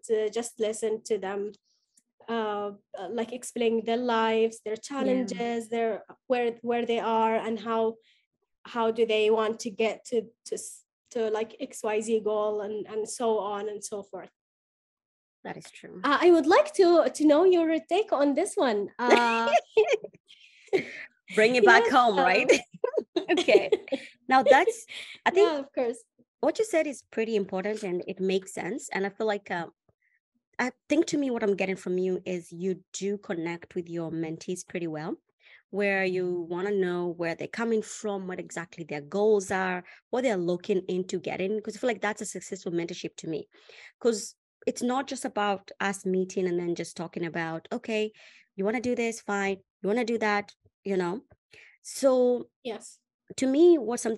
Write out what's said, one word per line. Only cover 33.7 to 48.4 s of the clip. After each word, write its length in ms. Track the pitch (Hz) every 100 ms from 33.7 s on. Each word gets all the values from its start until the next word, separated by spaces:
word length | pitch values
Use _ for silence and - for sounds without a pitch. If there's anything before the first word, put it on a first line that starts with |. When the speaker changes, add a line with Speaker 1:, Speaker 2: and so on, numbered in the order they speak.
| 185
Speaker 2:
with 140 | 170
your 220 | 170 165
mentees 540 | 165 160 165 - 180 -
pretty 200 | 180 170
well, 280 | 151 170 330 _ _ _ - _
where 360 | 190 202 196 190
you 420 | 185 180 175 165
wanna 220 | 175 202
know 360 | 202 180 175 175
where 280 | 170 170 165
they're 120 | 160
coming 340 | - 233 220
from, 460 | 208 - 214 196 185
what 120 | 180
exactly 440 | 170 170 170 -
their 180 | 151 147
goals 500 | 143 202 220 202 190
are, 320 | 190 185 180 - - -
what 100 | 247
they're 140 | 247 185
looking 440 | 170 175 - 190 185
into 320 | 185 185 180
getting. 400 | 156 175 190 214
'Cause 140 | 214 208
I 40 |
feel 100 | 247
like 120 | 202
that's 200 | 208 214
a 40 | 208
successful 460 | 185 - 190 190
mentorship 440 | 170 170 175 - -
to 100 | 165
me. 200 | 156 - _ - - - _
'Cause 360 | 240 208 - _ _ _ -
it's 140 | -
not 240 | 247 254 269
just 180 | 262 233
about 460 | 208 208 196 - -
us 260 | 196 196 185
meeting 420 | 185 185 196 185
and 120 | 175
then 160 | 175 170
just 200 | 170 -
talking 300 | 165 - 170
about, 420 | 170 165 165 -
"Okay, 400 | 240 - 214 214 - - -